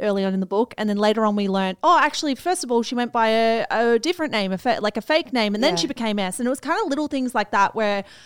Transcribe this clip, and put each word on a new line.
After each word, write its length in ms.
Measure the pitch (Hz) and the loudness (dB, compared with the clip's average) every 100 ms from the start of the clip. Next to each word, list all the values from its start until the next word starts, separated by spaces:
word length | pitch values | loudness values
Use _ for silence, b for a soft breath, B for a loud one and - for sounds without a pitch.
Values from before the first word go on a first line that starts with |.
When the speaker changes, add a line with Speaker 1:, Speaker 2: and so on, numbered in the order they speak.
Speaker 1:
early 220 | 208 196 | -2 0
on 120 | 190 | 0
in 60 | 190 | -2
the 60 | 185 | 0
book. 280 | 196 247 - | 0 -2 -2
And 100 | 214 | -2
then 120 | 202 | 2
later 260 | 214 214 | 2 2
on 100 | 214 | 2
we 140 | 208 202 | 0 0
learned, 300 | 190 190 190 | 0 -2 0
oh, 160 | 311 330 | 4 4
actually, 360 | 294 - 302 | 4 0 -4
first 280 | 254 349 359 | -2 -2 -4
of 80 | 240 | 0
all, 120 | 240 | 0
she 120 | 226 | 0
went 160 | 240 240 | -2 -2
by 180 | 240 226 | 2 2
a, 380 | 226 226 226 - | 4 2 2 0
a 280 | 220 233 233 | 0 2 2
different 340 | 262 359 311 | 0 -2 -2
name, 200 | 220 190 | -2 -2
a 60 | 185 | -2
fa-, 220 | 254 - | -2 0
like 160 | 208 220 | -2 -4
a 20 | |
fake 320 | - 311 330 | 0 0 0
name. 220 | 254 208 | -2 0
And 100 | 208 | 2
then 80 | 277 | 0
Speaker 2:
Yeah. 40 | 349 | 0
Speaker 1:
she 100 | 320 | -4
became 320 | 277 226 208 | -4 -2 -2
S. 200 | 190 185 | -4 -2
And 80 | 247 | -4
it 40 | |
was 100 | 262 | -2
kind 180 | 269 359 | -2 -2
of 60 | 392 | 0
little 180 | 285 294 | -2 -2
things 260 | 277 254 | -2 -2
like 180 | 240 208 | -2 0
that 220 | 214 196 | 2 2
where 300 | - 208 202 196 B | 2 -2 -2 -6 B